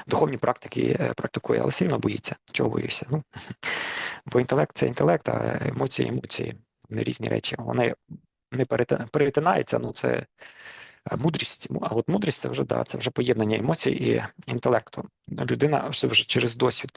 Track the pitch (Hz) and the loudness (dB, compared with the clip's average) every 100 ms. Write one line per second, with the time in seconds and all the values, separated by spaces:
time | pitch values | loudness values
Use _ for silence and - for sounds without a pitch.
0 | - - 151 131 - 123 - - 120 - | -2 2 2 2 0 -2 -4 0 2 2
1 | 120 - - - - 117 131 - 180 120 | 0 -2 -4 -4 0 2 2 2 0 2
2 | 104 - - - - - 120 - - - | 0 -2 -4 -8 -6 -2 0 0 -2 -4
3 | - 151 - - - - - - - - | -2 -4 -4 -12 -14 -10 -6 -6 -6 -6
4 | - - - 123 127 135 151 - 131 123 | -8 -10 0 2 4 2 0 0 0 4
5 | 147 170 - 113 113 117 - - 135 - | 2 2 0 -2 0 -2 -2 -2 -2 0
6 | - 127 127 - - - _ _ - 110 | -2 -2 -4 -4 -4 -8 _ _ -8 -4
7 | 113 127 113 110 - - 117 120 117 - | -2 -2 -2 -2 -2 -6 -2 0 0 0
8 | _ 160 _ _ _ 127 123 120 120 - | _ -18 _ _ _ -2 0 2 2 0
9 | 117 147 143 143 165 196 - 117 120 - | 0 2 2 4 4 2 2 0 -2 -2
10 | 123 123 127 _ - - - - - - | 0 0 -2 _ -20 -20 -20 -20 -20 -14
11 | - - 165 156 - - - 67 - 110 | -6 0 0 0 -2 -4 -6 -6 -2 0
12 | - 190 202 - 127 127 135 120 120 - | 2 2 0 -2 -4 -2 0 0 -2 -4
13 | 120 - 123 113 107 107 117 165 135 135 | -2 0 2 2 2 2 2 0 0 0
14 | 127 117 117 - - 123 127 117 - - | 2 2 0 -8 -6 -2 2 2 0 -8
15 | - _ - - 127 120 147 139 131 - | -12 _ -12 -6 -2 2 2 2 0 0
16 | 127 117 120 131 123 117 127 - - | 2 2 2 2 0 2 0 0 -6